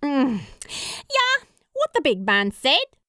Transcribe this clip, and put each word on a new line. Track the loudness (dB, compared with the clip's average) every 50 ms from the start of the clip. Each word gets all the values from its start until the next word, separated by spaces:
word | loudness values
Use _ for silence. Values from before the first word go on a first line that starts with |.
| -2
Mm. | 0 2 2 2 2 0 -4 -6 -10 -16 -20 -18 -14 -12 -10 -10 -10 -10 -12 -14 _
Yeah, | 0 0 2 2 2 0 -2 _ _ _ _ _ _
what | -4 -4 0 _
the | 0
big | 2 2 0 0 0
man | 0 2 2 2 0
said | -2 -2 0 2 2 2 2 -2 _ _ _